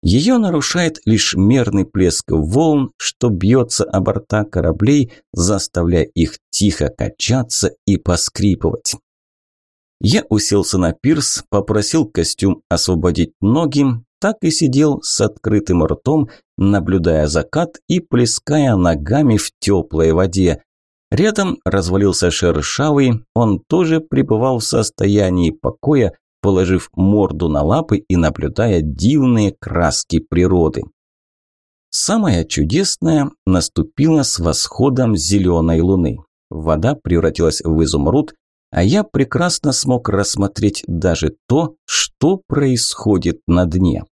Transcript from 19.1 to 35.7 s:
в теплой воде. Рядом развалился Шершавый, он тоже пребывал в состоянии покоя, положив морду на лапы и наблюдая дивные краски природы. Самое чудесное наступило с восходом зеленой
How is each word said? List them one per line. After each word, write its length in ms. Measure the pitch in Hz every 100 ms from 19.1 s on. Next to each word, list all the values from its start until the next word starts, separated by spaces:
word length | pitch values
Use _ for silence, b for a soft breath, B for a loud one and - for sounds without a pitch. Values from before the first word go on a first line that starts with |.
| 127 147 107
в 140 | - _
теплой 520 | - 101 - 80 80
воде. 500 | 80 95 92 90 76 _ _ _ _ _
Рядом 480 | - 208 214 190 -
развалился 680 | - 98 87 95 101 90 90
Шершавый, 960 | 85 90 78 76 - 147 143 131 117 -
он 260 | - 117 98
тоже 400 | _ 165 170 160
пребывал 580 | 160 135 139 113 127 127
в 60 |
состоянии 880 | 110 120 107 - 98 101 95 90 85
покоя, 600 | 78 - - - 147 107 b _ _
положив 480 | - 95 92 92 -
морду 540 | - 95 104 95 73 80
на 140 | 76
лапы 360 | 73 143 156 101
и 180 | - 90
наблюдая 640 | 80 73 - - 113 92
дивные 720 | 78 69 98 147 131 117 101 -
краски 600 | - 85 82 - - 82
природы. 640 | - 80 90 90 80 78 - _ _ _ _ _ _ _ _ _ _
Самое 560 | - - 214 202 92 80
чудесное 840 | - 78 135 196 - 165 156 139 - -
наступило 760 | 92 82 - 78 - 156 160
с 160 | 131 -
восходом 800 | 85 76 - - 135 127 123 104
зеленой 640 | 78 101 90 85 82